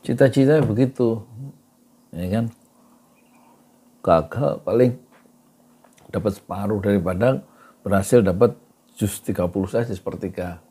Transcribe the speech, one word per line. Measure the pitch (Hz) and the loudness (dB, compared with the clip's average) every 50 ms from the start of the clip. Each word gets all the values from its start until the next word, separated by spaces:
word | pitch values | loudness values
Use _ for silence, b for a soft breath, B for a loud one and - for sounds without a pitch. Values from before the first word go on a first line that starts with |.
Cita-citanya | - - - 123 139 131 - 139 135 135 151 156 | -4 -4 2 2 2 4 4 4 4 4 4 4
begitu. | 131 110 107 113 131 123 127 - 123 117 113 113 101 - 117 110 135 139 - _ _ _ _ _ _ _ _ _ _ _ | 2 0 2 0 0 0 0 0 0 0 0 -2 -8 -16 -18 -18 -16 -18 -18 _ _ _ _ _ _ _ _ _ _ _
Ya | - 85 90 90 | -10 -8 -6 -2
kan? | 98 113 117 113 - _ _ _ _ _ _ _ _ _ _ _ _ _ _ _ _ _ _ _ _ _ _ _ _ _ _ _ _ _ | -2 -2 -2 -4 -8 _ _ _ _ _ _ _ _ _ _ _ _ _ _ _ _ _ _ _ _ _ _ _ _ _ _ _ _ _
Gagal | - - 85 80 78 - - 117 143 - - - | 0 2 2 2 2 -2 -6 -2 -2 -2 -2 -4
paling | - - 101 120 127 123 123 - - _ _ _ _ _ _ _ _ _ _ _ _ _ _ _ _ _ _ _ _ - | -4 -2 2 4 4 2 2 -4 -14 _ _ _ _ _ _ _ _ _ _ _ _ _ _ _ _ _ _ _ _ -8
dapat | - 101 90 107 98 | -8 -2 -2 -2 -4
separuh | - _ - 90 95 101 101 110 101 | -4 _ -10 -8 -6 -4 -2 -2 0
daripada | 95 104 101 98 82 92 92 92 113 127 135 135 - b b b b b b b | 0 2 0 2 0 -2 -2 2 2 2 0 0 -6 b b b b b b b
berhasil | _ 101 101 95 98 - 127 120 | _ 0 0 0 2 4 4 4
dapat | 104 95 87 92 117 117 - - _ _ _ _ _ _ _ | 4 4 2 2 2 2 2 -4 _ _ _ _ _ _ _
juz | - 104 98 - - | -4 -4 -4 -4 -6
tiga | - - 101 - 90 | -8 -6 -4 -2 -2
puluh | 87 87 98 95 | -2 -2 -4 -4
saja, | 92 - 117 120 120 | -2 -2 -4 -4 -4
sepertiga. | 104 90 _ 98 95 92 101 95 90 - 90 87 87 87 _ _ | -8 -8 _ -10 -10 -8 -10 -8 -8 -8 -10 -10 -10 -14 _ _